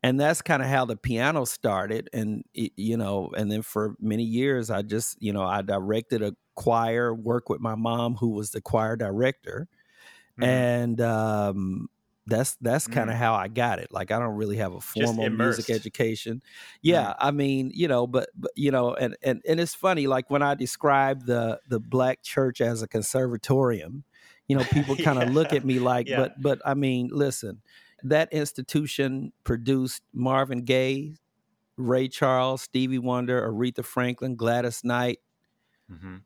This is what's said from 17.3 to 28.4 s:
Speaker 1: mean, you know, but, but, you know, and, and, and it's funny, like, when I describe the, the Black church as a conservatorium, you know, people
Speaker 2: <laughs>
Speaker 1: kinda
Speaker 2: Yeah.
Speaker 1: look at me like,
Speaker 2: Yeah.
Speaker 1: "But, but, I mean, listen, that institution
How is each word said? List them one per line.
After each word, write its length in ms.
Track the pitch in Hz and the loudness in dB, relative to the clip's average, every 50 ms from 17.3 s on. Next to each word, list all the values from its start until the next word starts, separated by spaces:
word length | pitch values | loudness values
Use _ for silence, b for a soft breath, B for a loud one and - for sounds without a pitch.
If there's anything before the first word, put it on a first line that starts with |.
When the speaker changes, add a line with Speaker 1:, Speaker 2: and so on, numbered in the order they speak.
Speaker 1:
mean, 400 | 143 143 139 139 135 135 131 131 - | 2 2 0 0 0 0 -2 -4 -2
you 140 | - 117 117 | -2 0 2
know, 200 | 131 123 123 123 | 4 2 2 2
but, 220 | 123 127 - - _ | 0 -2 -2 -2 _
but, 160 | - - - - | -8 -8 -8 -4
you 160 | - 147 143 | 0 0 2
know, 240 | 135 127 123 123 123 | 2 4 2 2 0
and, 220 | - 131 120 - - - | 0 -2 -2 -2 -2 -2
and, 180 | 139 127 - - - | -2 -2 0 0 0
and 120 | 160 165 | 2 2
it's 160 | 170 160 - | 2 -2 -4
funny, 320 | - - 190 185 160 143 135 | 0 2 2 2 2 2 2
like, 220 | 135 131 127 _ | 2 0 0 _
when 140 | 139 143 147 | 0 2 2
I 120 | 143 143 | 2 2
describe 720 | - 127 120 - - - 147 139 139 135 135 135 135 123 120 | 0 -2 -6 -6 0 2 4 6 6 4 4 0 -2 -2 0
the, 340 | 120 120 117 113 110 - _ _ | 0 0 2 0 -2 -4 _ _
the 120 | 127 113 | -4 -4
Black 420 | 113 113 117 127 127 127 131 - _ | -2 0 2 2 2 2 0 -2 _
church 380 | - - - 135 127 120 - | -4 0 0 0 0 2 0
as 200 | 127 117 117 110 110 | 0 0 0 -2 -6
a 40 | - | -4
conservatorium, 1160 | - 113 104 - - 131 131 127 120 110 - - 139 135 135 123 117 98 76 82 120 139 143 _ b b b b b b b _ | -2 -2 -2 0 0 0 0 0 -2 -6 0 2 4 4 4 2 2 -2 -4 -8 -12 -14 -14 _ b b b b b b b _
you 80 | 139 | 2
know, 100 | 139 127 | 2 2
people 300 | 120 - 151 143 135 139 | 2 2 2 2 2 -2
Speaker 2:
<laughs> 20 | 131 | 0
Speaker 1:
kinda 260 | 165 156 139 127 123 | 2 2 2 2 2
Speaker 2:
Yeah. 20 | |
Speaker 1:
look 280 | 120 131 151 160 - 151 | 2 4 2 2 4 2
at 120 | 143 - | 0 2
me 140 | 131 127 127 | 2 0 2
like, 280 | 123 127 123 123 120 131 | 2 2 2 2 0 0
Speaker 2:
Yeah. 80 | 135 | 0
Speaker 1:
"But, 180 | 127 131 - - - | 0 0 0 -2 -2
but, 200 | 135 143 135 120 - | 0 0 0 0 0
I 80 | 143 139 | -2 0
mean, 340 | 139 143 135 127 123 123 123 | 0 2 0 0 0 -2 -2
listen, 500 | - 143 143 139 127 - - 104 90 104 _ b b b b b b b - | 0 0 0 0 0 -4 -8 -10 -12 -12 _ b b b b b b b -2
that 280 | 131 151 151 160 - | 2 2 2 2 2
institution 1000 | - 156 | 0 -2